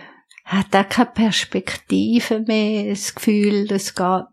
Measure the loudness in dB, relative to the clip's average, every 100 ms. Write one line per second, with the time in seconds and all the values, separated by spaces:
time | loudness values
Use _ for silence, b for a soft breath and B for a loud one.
0 | B B B -20 -4 -4 2 2 2 0
1 | 0 2 0 0 -2 -6 -6 -12 -2 0
2 | 2 0 0 -2 0 0 0 -2 -2 -4
3 | -6 -4 0 2 2 2 0 -2 -4 -2
4 | 0 0 -2